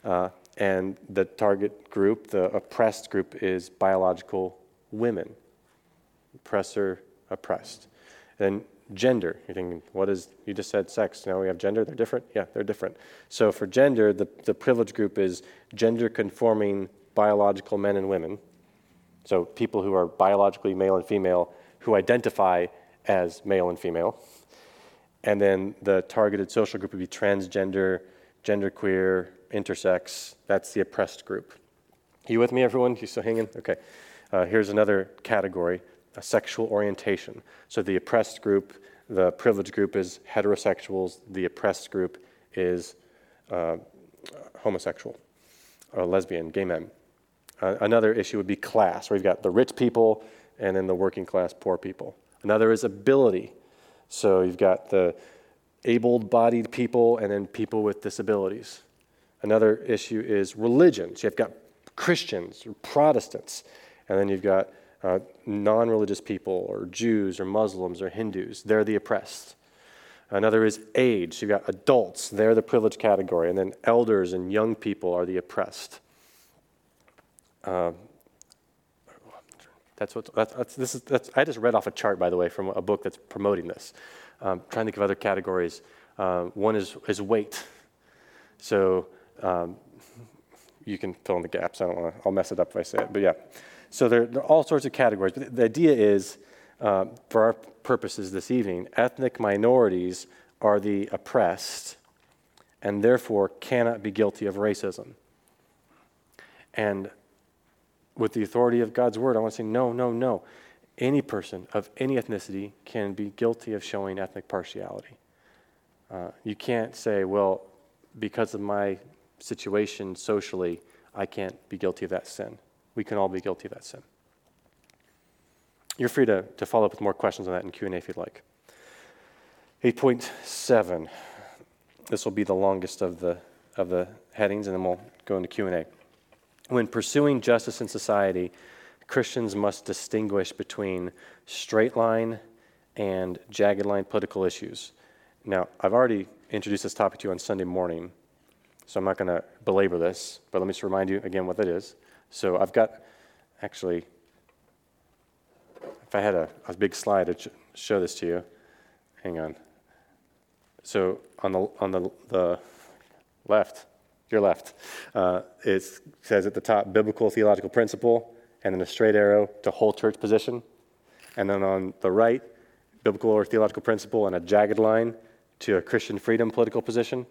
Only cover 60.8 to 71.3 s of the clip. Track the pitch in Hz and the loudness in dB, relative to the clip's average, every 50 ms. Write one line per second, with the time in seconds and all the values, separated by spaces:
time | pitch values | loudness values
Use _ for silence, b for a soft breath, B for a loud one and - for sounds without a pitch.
60.8 | 175 175 123 101 87 87 87 - - 104 - - 143 - - - _ _ _ _ | 8 6 6 4 -8 -8 -8 -4 -4 -4 0 -2 -4 -4 -4 -18 _ _ _ _
61.8 | _ - _ - - - 175 - - - 110 92 85 92 - - - 117 104 _ | _ -20 _ -4 0 0 0 0 -2 -6 -6 -8 -8 -10 -16 -18 -18 -18 -16 _
62.8 | - - - 143 147 156 139 117 - - - 92 - - - - - B B B | -16 -2 2 4 4 6 4 2 0 -4 -14 -14 -14 -12 -16 -16 -18 B B B
63.8 | B B B B B - 98 98 101 98 98 95 92 101 95 95 95 - b b | B B B B B -2 0 0 2 0 -2 0 2 2 2 2 2 -2 b b
64.8 | b b b b - 92 90 92 90 - - _ _ 117 104 104 101 104 107 113 | b b b b -2 0 0 0 -2 -8 -20 _ _ -6 -6 0 2 4 4 4
65.8 | 117 117 113 107 107 98 101 - - - 104 - _ 95 92 90 92 - - 101 | 4 2 2 2 2 0 -2 -6 -6 -8 -8 -6 _ -4 -4 -4 -4 -6 -8 -8
66.8 | 101 92 95 98 113 117 110 104 101 95 90 92 95 95 98 107 110 101 90 92 | -8 -10 -6 -2 0 0 0 0 0 -2 -4 -6 -6 -2 0 0 0 0 -2 -6
67.8 | 92 90 87 85 95 92 87 104 113 107 95 95 - - - - - 104 107 107 | -8 -8 -6 -6 -8 -8 -6 -6 -6 -6 -6 -6 -8 -8 -12 -14 0 2 2 2
68.8 | 107 107 107 101 - - 113 98 - - - - - - - _ b b b b | 4 2 0 -2 0 -2 -4 -4 -4 -10 -18 -18 -18 -20 -20 _ b b b b
69.8 | b b b b b b b b b b 104 98 104 110 110 113 110 110 107 - | b b b b b b b b b b -2 2 2 4 4 4 4 2 0 -2
70.8 | - - - - 127 123 113 98 87 82 | -16 -2 0 2 4 4 2 0 -2 -4